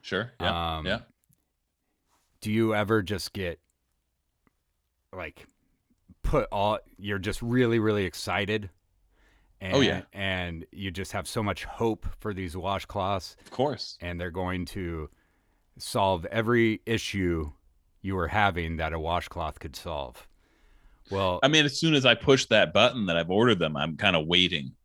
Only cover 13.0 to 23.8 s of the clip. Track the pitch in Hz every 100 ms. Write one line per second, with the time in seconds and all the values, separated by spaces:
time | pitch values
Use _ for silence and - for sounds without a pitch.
13 | 92 98 - - - - 143 117 - -
14 | 87 87 90 87 90 92 85 98 87 82
15 | 76 _ _ _ _ _ _ - - 120
16 | 98 92 85 110 113 120 113 110 - 113
17 | - 98 90 85 76 - _ _ _ _
18 | 95 95 82 95 101 87 82 80 80 80
19 | 80 87 - 85 80 - 80 73 87 76
20 | 65 - - _ _ _ _ _ _ _
21 | - 98 95 90 135 156 147 - 165 151
22 | 127 113 - 135 - 110 85 95 120 127
23 | 98 85 82 95 120 98 82 73